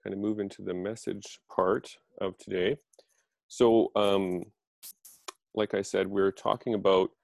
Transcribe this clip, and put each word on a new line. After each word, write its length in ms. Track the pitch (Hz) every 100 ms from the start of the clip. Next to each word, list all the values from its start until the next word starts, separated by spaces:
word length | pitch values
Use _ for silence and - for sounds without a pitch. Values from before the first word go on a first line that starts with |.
kind 100 | 104
of 60 | 98
move 220 | 104 107
into 200 | 98 -
the 140 | 95
message 640 | 90 95 113 - 101 - - _
part 340 | - 92 113 - - _ -
of 160 | 98 92
today. 420 | - 95 92 147 _ _ _ _ _ _ _
So, 460 | - 120 117 -
um, 480 | 104 101 98 95 90 - _ _ _ - - - - - _ _
like 180 | - 104
I 100 | 101
said, 260 | 101 98 95
we're 240 | 101 98
talking 420 | 95 - 107 -
about 360 | 107 95 95 92 _